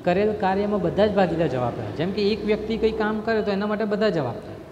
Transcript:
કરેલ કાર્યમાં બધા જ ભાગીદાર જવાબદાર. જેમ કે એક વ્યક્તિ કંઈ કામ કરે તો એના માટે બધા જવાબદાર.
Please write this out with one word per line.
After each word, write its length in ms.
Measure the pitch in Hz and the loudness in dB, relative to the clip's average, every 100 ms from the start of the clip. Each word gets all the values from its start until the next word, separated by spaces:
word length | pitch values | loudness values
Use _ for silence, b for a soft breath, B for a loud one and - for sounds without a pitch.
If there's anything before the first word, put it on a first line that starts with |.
કરેલ 280 | 180 180 214 | 2 2 2
કાર્યમાં 480 | 202 185 196 202 208 | 2 0 0 0 0
બધા 260 | 175 165 214 | 0 2 2
જ 80 | |
ભાગીદાર 340 | 196 180 165 160 | 4 2 2 0
જવાબદાર. 480 | 127 120 117 110 110 | 0 -2 -2 -6 -4
જેમ 160 | 175 | -2
કે 100 | 208 | 0
એક 220 | 202 214 | 0 0
વ્યક્તિ 320 | 208 214 - 220 | 0 -2 -2 0
કંઈ 140 | 220 | 0
કામ 300 | 220 214 214 | 0 -2 -2
કરે 220 | 214 226 | 0 0
તો 80 | 202 | 0
એના 160 | 196 214 | 0 0
માટે 180 | 214 | -2
બધા 240 | 220 202 214 | -2 2 2
જવાબદાર. 480 | 170 123 110 - - - | 2 -2 -6 -12 -14 -16